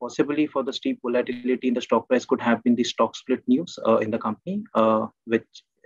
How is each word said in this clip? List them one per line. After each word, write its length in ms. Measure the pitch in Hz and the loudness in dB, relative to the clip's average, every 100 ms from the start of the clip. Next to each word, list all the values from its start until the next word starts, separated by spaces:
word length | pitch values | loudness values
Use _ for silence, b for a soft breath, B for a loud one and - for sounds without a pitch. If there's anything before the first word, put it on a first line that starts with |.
possibly 460 | 120 117 139 151 147 | -8 -2 0 0 0
for 160 | 139 | -2
the 100 | 131 | -4
steep 280 | - 135 127 | -4 -4 -4
volatility 640 | 123 123 120 123 123 127 127 | -2 -2 -2 -4 -2 0 0
in 60 | |
the 60 | 120 | -2
stock 280 | - 113 - | 0 0 2
price 160 | 123 | -2
could 160 | - 120 | 0 -2
have 220 | 120 113 | 0 0
been 140 | 123 120 | 2 2
the 80 | |
stock 320 | 117 - 113 - | 0 0 -2 -2
split 260 | - 120 - | -4 -2 2
news, 320 | 131 175 - 110 | 0 0 -4 2
uh, 100 | 110 | 2
in 140 | 110 | 2
the 80 | 113 | -4
company, 440 | 110 107 175 202 220 | -4 -6 -6 -8 -4
uh, 320 | 110 110 110 113 _ 110 | 0 2 2 -2 _ -2
which, 380 | 113 - - _ _ | -2 -2 -20 _ _